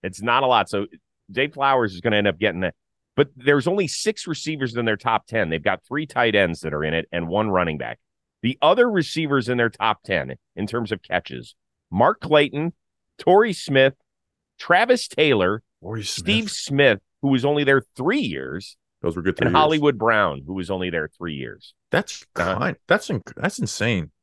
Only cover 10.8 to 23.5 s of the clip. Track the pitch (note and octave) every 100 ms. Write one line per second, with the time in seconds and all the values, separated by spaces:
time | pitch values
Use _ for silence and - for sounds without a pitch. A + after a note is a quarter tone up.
10.8 | A2 G#2+ - F2+ - B1+ A#1+ _ _ _
11.8 | _ F2+ C3 G#3+ E3+ D3+ D3 C#3+ E3 -
12.8 | _ _ _ _ - F#3+ A3+ F3+ - C3+
13.8 | C3+ - _ _ _ _ _ _ - F3
14.8 | A#3+ B3+ - - D3+ A#2 F#2 A2 _ _
15.8 | - A2+ G2+ - B2 A3 G#3+ - - C#3
16.8 | C#3 G2+ _ _ C#3 C3+ C3+ D3 C#3 C3+
17.8 | - - C3+ C4+ F3 C#2+ C2 D#2+ - -
18.8 | _ _ - E2 E2+ F2+ D#3+ C3+ D#3 D#3
19.8 | D3 A#2+ A2 A2 G2 C#2 C#2 F#2+ F2 F#2+
20.8 | F#2 E2+ D#2 _ F2 D2 B1+ G1+ - _
21.8 | _ E3 - - - - F3 F#3+ - -
22.8 | _ G3 - C#3 - - F#3